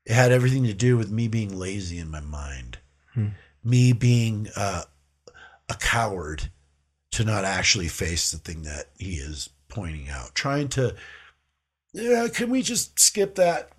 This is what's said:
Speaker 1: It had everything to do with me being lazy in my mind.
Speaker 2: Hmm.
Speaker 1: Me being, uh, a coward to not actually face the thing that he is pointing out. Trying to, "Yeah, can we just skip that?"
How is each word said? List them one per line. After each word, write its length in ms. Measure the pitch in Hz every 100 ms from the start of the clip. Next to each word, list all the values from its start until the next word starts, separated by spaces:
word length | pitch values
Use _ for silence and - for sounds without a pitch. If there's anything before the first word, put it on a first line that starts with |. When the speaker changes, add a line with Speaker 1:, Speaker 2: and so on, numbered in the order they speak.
| -
Speaker 1:
It 80 |
had 180 | 117 127
everything 320 | 127 127 131 123
to 80 |
do 240 | 95 123 120
with 120 | 101
me 180 | 110 117
being 300 | 113 101 95
lazy 400 | 92 101 90 85
in 120 | 80
my 100 | 76
mind. 580 | 76 73 71 67 62 - _ _ _
Speaker 2:
Hmm. 160 | 120 104 101 _ _
Speaker 1:
Me 280 | 117 123 123
being, 560 | 113 123 120 113 107 104 -
uh, 280 | 101 87 - _ _ _ - - - _ -
a 60 | -
coward 760 | - 117 110 95 78 78 - - _ _ _ _ -
to 120 | -
not 200 | 110 104
actually 440 | 95 92 90 101 85
face 420 | - 90 87 -
the 80 | 80
thing 240 | - 80
that 280 | 76 73 - -
he 160 | 92 80
is 340 | 69 73 - _ _
pointing 400 | 110 87 78 69
out. 260 | 69 58 -
Trying 340 | 139 143 143
to, 260 | 135 120 90 - - - _ _ _ _ _ _
"Yeah, 340 | 180 233 233 233
can 220 | - 233
we 100 | 262
just 380 | 233 233 - -
skip 340 | - 214 196 190
that?" 360 | 175 160 -